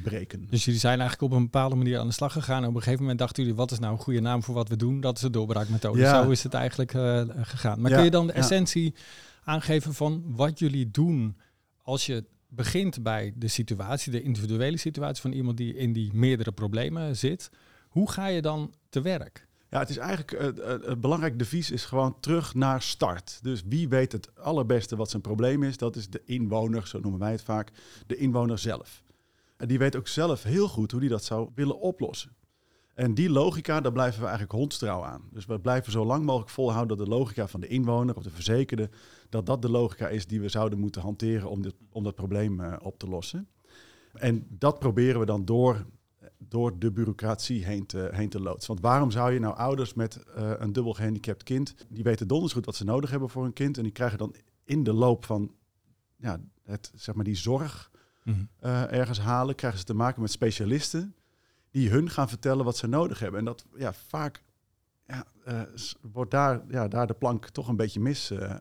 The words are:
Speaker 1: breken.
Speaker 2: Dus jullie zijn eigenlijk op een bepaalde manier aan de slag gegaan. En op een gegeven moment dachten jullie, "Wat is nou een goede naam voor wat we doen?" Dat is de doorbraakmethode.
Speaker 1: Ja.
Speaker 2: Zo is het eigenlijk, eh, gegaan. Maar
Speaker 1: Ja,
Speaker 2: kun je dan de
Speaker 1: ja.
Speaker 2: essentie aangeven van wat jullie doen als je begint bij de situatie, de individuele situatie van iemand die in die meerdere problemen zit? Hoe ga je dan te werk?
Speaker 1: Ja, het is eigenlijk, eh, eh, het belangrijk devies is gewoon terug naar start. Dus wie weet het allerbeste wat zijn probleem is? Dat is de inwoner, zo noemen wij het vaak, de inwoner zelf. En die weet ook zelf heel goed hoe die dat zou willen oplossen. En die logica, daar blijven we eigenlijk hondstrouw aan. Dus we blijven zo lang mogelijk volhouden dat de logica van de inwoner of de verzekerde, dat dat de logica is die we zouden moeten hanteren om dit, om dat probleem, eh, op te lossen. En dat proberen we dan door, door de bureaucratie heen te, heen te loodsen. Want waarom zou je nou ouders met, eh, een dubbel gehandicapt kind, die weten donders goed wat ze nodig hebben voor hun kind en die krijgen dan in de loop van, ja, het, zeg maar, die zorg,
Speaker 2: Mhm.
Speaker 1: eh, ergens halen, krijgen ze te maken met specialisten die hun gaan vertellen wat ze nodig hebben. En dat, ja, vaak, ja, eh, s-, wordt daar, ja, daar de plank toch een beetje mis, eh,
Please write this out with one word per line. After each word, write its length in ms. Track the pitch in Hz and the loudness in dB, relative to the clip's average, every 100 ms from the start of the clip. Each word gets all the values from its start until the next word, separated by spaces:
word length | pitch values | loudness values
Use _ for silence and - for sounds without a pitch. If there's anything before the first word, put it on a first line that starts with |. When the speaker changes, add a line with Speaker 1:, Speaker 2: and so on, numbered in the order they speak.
Speaker 1:
breken. 440 | 92 107 92 95 104 | -6 -6 -8 -10 -2
Speaker 2:
Dus 160 | 120 123 | 0 2
jullie 140 | 117 | 2
zijn 200 | 120 127 | 2 2
eigenlijk 320 | 123 - 135 | 0 0 2
op 60 | 127 | 4
een 60 | |
bepaalde 320 | 120 135 131 127 | 4 2 2 2
manier 240 | 123 123 | 2 0
aan 80 | 117 | -2
de 60 | |
slag 200 | 113 143 | -2 -2
gegaan. 300 | 156 131 131 | -2 -2 0
En 60 | 120 | 0
op 60 | 120 | 0
een 60 | |
gegeven 200 | 117 127 | 2 2
moment 180 | 135 120 | 2 0
dachten 240 | 123 - | 0 0
jullie, 140 | 123 110 | 0 0
"Wat 140 | 123 | 0
is 80 | 120 | 0
nou 140 | 110 | -2
een 60 | 110 | -2
goede 200 | - 120 | 0 2
naam 240 | 117 123 | 2 0
voor 120 | 113 120 | 0 -2
wat 140 | 110 | 0
we 60 | 113 | 2
doen?" 260 | 120 135 | 2 2
Dat 140 | 135 117 | 0 0
is 60 | |
de 80 | 127 | 0
doorbraakmethode. 680 | 113 107 107 107 113 107 117 | 0 2 0 2 0 2 6
Speaker 1:
Ja. 240 | 135 139 | 8 8
Speaker 2:
Zo 60 | 127 | 6
is 140 | 127 | 4
het 100 | 135 | 2
eigenlijk, 400 | 123 127 - 123 | -2 0 -2 -2
eh, 300 | 127 123 120 117 135 | 0 2 2 0 -2
gegaan. 400 | 117 131 120 107 | -4 -2 -2 2
Maar 80 | 123 | 6
Speaker 1:
Ja, 40 | 131 | 8
Speaker 2:
kun 100 | 170 | 8
je 60 | |
dan 160 | 170 170 | 6 4
de 60 | |
Speaker 1:
ja. 60 | - | 2
Speaker 2:
essentie 560 | 127 190 180 170 165 - - - - - | 4 4 4 2 0 -2 -10 -20 -20 -12
aangeven 500 | - 151 147 156 156 | -4 -2 2 2 2
van 300 | 139 151 160 165 117 | 0 0 0 -2 0
wat 240 | 147 151 | 0 2
jullie 320 | 156 139 117 | 0 2 2
doen 460 | 120 170 147 110 104 _ _ _ _ | 4 4 4 2 -2 _ _ _ _
als 240 | - 135 - | -4 -2 -2
je 200 | 120 104 _ _ | -2 -6 _ _
begint 560 | 120 113 180 190 123 | -4 0 2 0 0
bij 300 | 113 110 104 113 | -2 -2 -2 -4
de 120 | 113 | -2
situatie, 640 | - 113 101 104 135 - | -2 -2 -4 -2 -4 -2
de 100 | 120 | -2
individuele 560 | 139 110 107 113 135 165 | 0 0 0 0 0 0
situatie 440 | 160 147 143 135 | -4 -4 -4 -4
van 100 | 131 | -4
iemand 260 | 131 123 117 | -2 -2 -2
die 180 | 120 135 | -4 -2
in 180 | 123 | 0
die 200 | 113 104 | 0 0
meerdere 380 | 107 127 123 113 | 4 4 4 0
problemen 640 | 104 107 107 135 165 156 120 | -2 -2 0 0 -2 -2 0
zit? 320 | 131 180 - - _ - _ | 0 0 -6 -20 _ -20 _
Hoe 220 | 170 208 | 0 2
ga 160 | - 196 | 0 0
je 140 | 180 | 0
dan 320 | 151 156 151 - _ | 0 -2 -4 -8 _
te 120 | 139 | -2
werk? 460 | 165 175 - - - _ _ | 0 -2 -4 -16 -20 _ _
Speaker 1:
Ja, 100 | 139 | -4
het 100 | - | -2
is 80 | 135 | -4
eigenlijk, 340 | 135 185 139 | -4 -4 -4
eh, 160 | - 139 - 107 | -4 -4 -4 -4
eh, 80 | 127 - | -4 -4
het 160 | 120 | -2
belangrijk 380 | 131 165 156 120 | 2 2 0 0
devies 320 | 113 175 156 | -2 -2 -2
is 140 | 123 - | -4 -2
gewoon 340 | 131 131 - | 0 2 0
terug 340 | 143 165 147 | 0 0 0
naar 280 | 127 135 131 | 2 2 2
start. 580 | - - 113 87 - - | -2 0 0 0 -8 -8
Dus 220 | 123 120 90 | -6 -4 -2
wie 220 | 147 156 | 0 4
weet 220 | 131 131 | 4 4
het 240 | 104 - - | 0 -8 -8
allerbeste 600 | - 156 117 120 - 110 | -2 0 2 2 2 -2
wat 140 | 107 | -2
zijn 120 | 107 | -4
probleem 420 | 104 107 123 143 | -2 2 2 4
is? 140 | 139 127 | 0 0
Dat 180 | 120 120 | -4 -4
is 140 | 98 | -8
de 120 | 104 - | -10 -6
inwoner, 640 | 123 107 110 113 113 95 | -2 0 2 2 0 -4
zo 120 | - | -6
noemen 200 | 101 95 | -4 -2
wij 120 | 104 | -2
het 100 | 110 | -2
vaak, 300 | - 107 104 - - - - | -2 -4 -4 -12 -20 -20 -8
de 80 | - | -2
inwoner 420 | 135 120 120 107 | 0 2 0 0
zelf. 460 | 113 76 - - _ _ _ _ _ - | -4 -6 -10 -20 _ _ _ _ _ -8
En 100 | 117 | 0
die 100 | 127 | 2
weet 160 | 139 147 | 4 2
ook 120 | - | -2
zelf 360 | - 170 135 | 0 0 0
heel 240 | 104 180 202 | 0 2 2
goed 240 | 110 107 | 0 -2
hoe 80 | 120 | 0
die 100 | 135 | 0
dat 140 | 110 | 0
zou 260 | - 110 117 123 | -2 -4 -4 -2
willen 240 | 139 - | -2 0
oplossen. 520 | 185 180 - - - - _ _ _ _ _ | -2 -2 -4 -6 -12 -18 _ _ _ _ _
En 200 | - 127 | -2 0
die 160 | 107 180 | 2 4
logica, 520 | 139 170 151 - 156 | 4 4 0 -2 0
daar 100 | 131 | 0
blijven 280 | 117 127 107 | 2 0 0
we 60 | 113 | -4
eigenlijk 280 | 107 104 107 | -4 -4 -2
hondstrouw 480 | 147 - 110 92 | -2 -2 -4 -4
aan. 180 | 71 64 - | -6 -10 -14
Dus 140 | 113 95 | -14 -8
we 140 | 110 | -4
blijven 320 | 123 127 117 | 0 0 0
zo 140 | 113 110 | 0 2
lang 200 | 139 147 | 2 2
mogelijk 240 | 123 104 | 0 -2
volhouden 460 | - 127 113 117 104 | -2 0 2 0 -2
dat 80 | 101 | 0
de 60 | |
logica 340 | 117 123 104 101 | 0 0 -2 -4
van 120 | 92 | -6
de 80 | - | -4
inwoner 480 | 127 120 120 123 - | 0 2 2 0 -2
of 80 | |
de 60 | - | -8
verzekerde, 600 | 80 87 117 127 113 107 - - - _ | -6 0 2 2 -2 -4 -6 -20 -20 _
dat 160 | 113 92 | -4 -2
dat 160 | 135 | 0
de 80 | 117 | 2
logica 380 | 117 117 - 101 | 2 2 -2 -4
is 200 | 107 95 | -4 -4
die 140 | 107 | -4
we 80 | 101 | -2
zouden 300 | 107 110 101 | 0 0 0
moeten 220 | 101 95 | -2 -4
hanteren 480 | 90 101 113 113 95 | -6 -4 0 0 -2
om 120 | 101 | -4
dit, 120 | 95 - - | -6 -8 -12
om 120 | 113 | -6
dat 120 | 101 - | -4 -4
probleem, 440 | 95 101 107 92 | -2 0 0 -2
eh, 120 | 87 85 | -6 -8
op 160 | 98 - | -10 -10
te 80 | 95 | -8
lossen. 400 | 90 - 175 202 _ _ - - - _ | -6 -6 -8 -10 _ _ -20 -20 -20 _
En 320 | - 127 110 - | -4 0 0 -2
dat 300 | 98 143 147 | 0 2 2
proberen 400 | 135 107 127 120 | 2 4 4 4
we 60 | 110 | 2
dan 200 | 104 95 | 0 2
door, 400 | 117 127 107 90 - _ _ - - | 4 4 4 -2 -14 _ _ -20 -20
door 420 | - 117 120 87 | -6 -2 -2 0
de 120 | 113 | -2
bureaucratie 760 | 98 110 101 107 104 - 120 90 | 0 -2 -2 -2 -2 -2 -2 -2
heen 200 | 104 - | -4 -6
te, 240 | 95 92 | -6 -4
heen 180 | 101 107 | -2 -2
te 100 | 104 | -2
loodsen. 260 | 95 92 - | -4 -6 -6
Want 120 | 98 117 | 0 4
waarom 260 | 135 139 | 6 4
zou 200 | 110 123 | 2 2
je 60 | 127 | 2
nou 160 | 107 - | 0 0
ouders 380 | 123 131 120 | -2 0 -2
met, 300 | 113 110 - - - | -2 -4 -6 -12 -6
eh, 160 | 107 110 | -4 -2
een 160 | 107 | -2
dubbel 200 | 101 117 | -2 -2
gehandicapt 500 | 104 110 107 110 98 | -2 -2 -2 -4 -6
kind, 320 | - 131 139 - - | -2 -2 -2 -6 -14
die 140 | 107 | -2
weten 240 | 113 110 95 | 0 0 2
donders 260 | 151 175 | 2 2
goed 120 | 123 - | -2 -4
wat 100 | - | -4
ze 80 | |
nodig 260 | 101 127 143 | 0 0 0
hebben 200 | 139 131 | -2 -4
voor 140 | 127 | -4
hun 100 | 127 | -4
kind 240 | - 139 143 | -2 -2 0
en 60 | |
die 80 | 113 | -4
krijgen 260 | 101 120 104 | -2 -2 -2
dan 180 | 107 - _ _ - | -6 -8 _ _ -2
in 180 | 147 | 0
de 100 | 117 | 2
loop 320 | 110 123 120 - | 4 4 4 0
van, 260 | 107 104 - _ _ _ _ _ _ | -2 -4 -8 _ _ _ _ _ _
ja, 220 | 117 85 - _ | -8 -8 -10 _
het, 280 | - 104 - - | -12 -10 -12 -14
zeg 200 | - 107 | -8 -4
maar, 80 | 104 | -2
die 100 | 95 | -2
zorg, 560 | 110 135 151 - - _ _ _ | 0 0 -2 -10 -18 _ _ _
Speaker 2:
Mhm. 140 | 117 101 101 - | -4 -2 -4 -6
Speaker 1:
eh, 320 | 123 123 127 | -2 0 0
ergens 280 | 127 120 104 | 0 0 -2
halen, 360 | 104 123 131 135 | 0 0 0 -2
krijgen 240 | 127 98 | -4 -4
ze 60 | - | -4
te 80 | |
maken 280 | 107 120 127 | 0 0 0
met 100 | 107 | -4
specialisten 840 | - 117 107 104 143 - 160 196 - _ _ _ _ _ | 0 0 0 0 0 0 -4 -6 -10 _ _ _ _ _
die 180 | 135 117 | 0 4
hun 200 | 120 170 | 4 2
gaan 200 | - 135 | 0 -2
vertellen 360 | 113 139 131 123 | 0 0 2 2
wat 120 | 117 | -2
ze 100 | 113 | 0
nodig 320 | 143 170 95 | 0 0 -2
hebben. 200 | 101 98 | -4 -4
En 60 | 113 | -4
dat, 200 | 117 - 120 | -6 -14 -8
ja, 180 | 127 | -8
vaak, 500 | - - 156 147 - _ _ _ _ _ _ - | -8 -10 -6 -6 -8 _ _ _ _ _ _ -14
ja, 180 | 127 - _ 131 | -12 -12 _ -8
eh, 160 | 117 107 - | -6 -8 -10
s-, 200 | - - | -12 -12
wordt 300 | 110 113 123 | -10 -6 0
daar, 300 | 139 139 123 - | 2 2 2 -2
ja, 180 | 127 104 | -2 -2
daar 200 | 113 117 | 0 0
de 60 | |
plank 340 | 110 123 117 - | 0 0 -2 -4
toch 180 | - 120 | -8 -2
een 80 | 110 | 0
beetje 240 | 110 107 | 0 0
mis, 320 | 123 143 - | -2 -2 -4
eh, 200 | 98 98 95 | -6 -6 -6